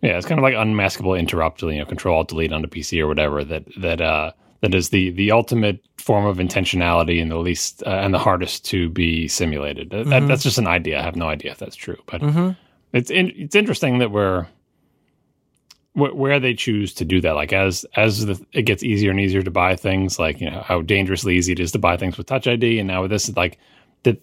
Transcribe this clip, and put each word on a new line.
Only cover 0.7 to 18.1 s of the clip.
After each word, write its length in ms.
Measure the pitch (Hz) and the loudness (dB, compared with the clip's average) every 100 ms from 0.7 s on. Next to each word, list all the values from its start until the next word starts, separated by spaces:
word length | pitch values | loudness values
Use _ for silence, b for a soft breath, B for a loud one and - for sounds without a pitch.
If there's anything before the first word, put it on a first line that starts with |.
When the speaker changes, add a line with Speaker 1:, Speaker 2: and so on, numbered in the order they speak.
| 107 95 - 95 | 2 0 0 0
Speaker 1:
interrupt, 460 | 92 82 85 80 - | 0 0 0 -2 -2
you 180 | 82 76 | -4 -4
know, 60 | |
Control 320 | 73 85 92 80 | -6 -4 0 0
Alt 120 | 80 | 0
Delete 220 | 80 80 | -2 -2
on 140 | 78 | -2
a 40 | 78 | -6
P 140 | 85 | -8
C 200 | 73 82 | -6 -2
or 60 | 76 | 0
whatever. 360 | 76 76 73 | 0 0 -2
That, 200 | 71 78 - - | -4 -8 -10 -6
that, 240 | 90 80 | -4 -2
uh, 320 | 80 78 78 - b b | 0 -2 -4 -10 b b
that 120 | 104 | 0
is 140 | 92 87 | 2 2
the, 220 | 98 92 | 0 0
the 220 | 87 104 | 0 4
ultimate 520 | 113 113 117 104 101 _ - | 4 4 2 0 -2 _ -6
form 260 | - 104 | 0 2
of 140 | 104 90 | 2 0
intentionality 840 | 90 98 92 90 85 85 82 85 | 0 0 0 0 2 2 2 0
and 100 | 82 | 0
the 60 | 82 | -2
least, 460 | 87 85 - - - | -2 -2 -6 -8 -4
uh, 40 | |
and 240 | 95 98 | -2 0
the 40 | 90 | 2
hardest 460 | 104 90 90 - - | 2 2 -2 -8 -4
to 220 | 95 85 | -2 0
be 400 | 85 85 82 78 | 0 0 0 -2
simulated. 640 | - 85 73 71 71 80 | -2 -2 -2 -4 -8 -8
That, 160 | 101 139 | -4 2
that, 140 | 131 | 4
Speaker 2:
Mm-hmm. 80 | 143 | 4
Speaker 1:
that's 160 | 127 | 2
just 120 | 135 120 | 2 0
an 100 | 95 | 2
idea. 320 | 87 80 71 | 0 0 -4
I 40 | |
have 120 | 85 | -4
no 140 | 85 80 | -4 -4
idea 220 | 76 71 | -4 -8
if 80 | - | -12
that's 180 | - - | -14 -12
true, 220 | - - - | -12 -12 -10
but 160 | - | -4
Speaker 2:
Mm-hmm. 300 | 147 160 185 185 b b _ | 0 2 0 -2 b b _
Speaker 1:
it's 160 | 123 123 | -2 0
in, 220 | 175 185 - | 0 0 -2
it's 180 | 147 | 0
interesting 440 | 208 208 139 143 123 | 2 2 0 0 2
that 120 | 117 | 2
we're 360 | 104 98 92 82 _ _ _ _ _ _ _ _ _ _ _ _ _ _ | 2 2 0 -4 _ _ _ _ _ _ _ _ _ _ _ _ _ _
wh-, 240 | - 139 139 | 0 0 0
where 240 | 135 143 | 0 2
they 140 | 127 | 2
choose 400 | 117 127 104 101 | 0 0 0 -2
to 100 | - | -4
do 160 | 80 92 | 0 2
that. 120 | 85 | 2
Like, 180 | 73 76 | 0 0
as, 320 | 95 95 90 - - | 2 0 -2 -4 2
as 280 | 110 | 2